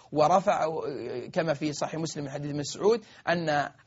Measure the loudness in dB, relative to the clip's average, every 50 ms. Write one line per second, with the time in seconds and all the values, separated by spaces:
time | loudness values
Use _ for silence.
0 | -16 -4 2 4 6 6 6 6 4 4 2 2 2 0 -2 -4 -4 -4 -6 -6
1 | -6 -6 -6 -6 -8 -4 -2 0 0 0 0 0 -2 -4 -2 -2 -4 -4 -4 -4
2 | -6 -6 -6 -8 -8 -8 -8 -8 -6 -6 -6 -6 -6 -6 -6 0 2 4 4 2
3 | 0 -8 -20 -6 -2 -2 0 0 0 0 0 0 0 -2 -6 -8 _